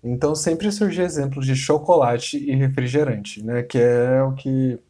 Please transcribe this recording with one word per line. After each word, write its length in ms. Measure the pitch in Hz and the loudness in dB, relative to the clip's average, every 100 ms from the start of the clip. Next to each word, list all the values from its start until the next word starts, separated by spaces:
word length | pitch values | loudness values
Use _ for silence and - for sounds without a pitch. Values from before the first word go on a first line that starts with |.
Então 320 | 120 123 147 151 | -4 -2 0 0
sempre 340 | - 165 208 | 0 0 -2
surgia 360 | 202 208 175 180 | 0 -2 0 -2
exemplos 400 | 156 139 139 135 | -2 -4 -2 -2
de 100 | 131 | -2
chocolate 800 | - 151 151 170 123 120 - - | 2 0 4 4 4 0 -2 -6
e 160 | 277 135 | -2 0
refrigerante, 880 | 135 135 123 139 147 110 101 - | 0 0 -2 0 0 -2 -8 -12
né, 220 | 110 120 | -6 -6
que 140 | 123 123 | -2 2
é 440 | 120 120 123 131 | 4 4 2 2
o 100 | 135 | 0
que 440 | 135 135 131 131 120 _ | -2 -4 0 0 -2 _